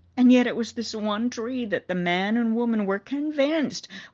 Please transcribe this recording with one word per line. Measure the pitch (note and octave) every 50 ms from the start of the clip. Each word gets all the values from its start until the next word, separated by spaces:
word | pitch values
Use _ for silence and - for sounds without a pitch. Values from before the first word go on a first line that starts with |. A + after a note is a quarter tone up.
| - _ _
and | B3 B3+ B3
yet | B3+ B3 B3 A#3+
it | E3+
was | A#3 A3+ -
this | - A#3 A3 - -
one | A3 G#3 G#3+ G#3 G#3 A#3+ B3
tree | - A#3+ A3 B3 C4 B3+ A#3+
that | G3+ G3 - - -
the | F3+
man | F3+ F3 F3 F3 F3+ F#3+ G#3 A3 A#3+
and | A#3 A3+ A3
woman | A#3 A#3+ A#3 A3+ G#3+ G3+
were | F#3+ G3 G3
convinced | - - C4+ C#4+ D4 D#4 D4+ D4 C4+ D4 D#4+ D#4+ C4+ - - - - - - G3 - -